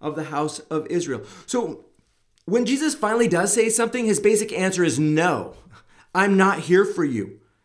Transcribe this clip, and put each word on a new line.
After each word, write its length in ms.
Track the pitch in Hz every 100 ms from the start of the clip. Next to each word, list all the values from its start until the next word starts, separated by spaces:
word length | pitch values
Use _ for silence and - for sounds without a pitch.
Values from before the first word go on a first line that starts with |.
of 160 | 151 151
the 80 |
house 340 | 147 147 151 -
of 260 | - 208 -
Israel." 340 | 175 143 117 - - -
So 380 | 247 180 - - _ _ _ _ _
when 220 | - 233 233
Jesus 300 | 269 311 -
finally 320 | 214 233 226
does 240 | 170 196
say 160 | 240 226
something, 380 | 220 226 247 220
his 120 | 190
basic 340 | 202 220 -
answer 300 | 175 185 180
is, 160 | 165 131
"No, 560 | 151 151 175 123 87 - - - _ _ _
I'm 240 | 185 202 190
not 260 | 190 156
here 220 | 147 180
for 200 | 208 185
you. 340 | 147 113 92 - _ _